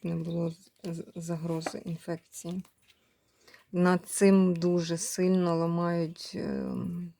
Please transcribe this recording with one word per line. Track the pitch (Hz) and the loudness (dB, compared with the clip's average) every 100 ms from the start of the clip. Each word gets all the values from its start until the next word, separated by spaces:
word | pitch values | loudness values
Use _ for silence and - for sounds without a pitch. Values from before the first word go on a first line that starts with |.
не | 170 165 | -6 -4
було | 165 170 165 | -4 -2 -2
з-, | 165 - _ | -4 -18 _
з-, | 175 165 - | -8 -8 -8
загрози | 175 165 160 170 160 160 - | -10 -6 -4 -2 -4 -4 -8
інфекції? | 175 165 - 165 _ - 170 185 - _ _ _ _ _ _ _ _ - _ | -8 -8 -6 -8 _ -14 -8 -8 -10 _ _ _ _ _ _ _ _ -20 _
Над | 180 180 180 - | 2 4 4 0
цим | - 196 196 185 170 | 4 6 8 6 2
дуже | 175 175 165 170 | 2 0 0 -4
сильно | - - 185 185 175 165 | -4 0 2 4 4 2
ламають, | 170 170 170 170 165 170 - | 2 0 0 0 -2 -6 -12
ем, | 185 - 67 65 - - 175 175 _ | -8 -4 -4 -4 -6 -6 -8 -10 _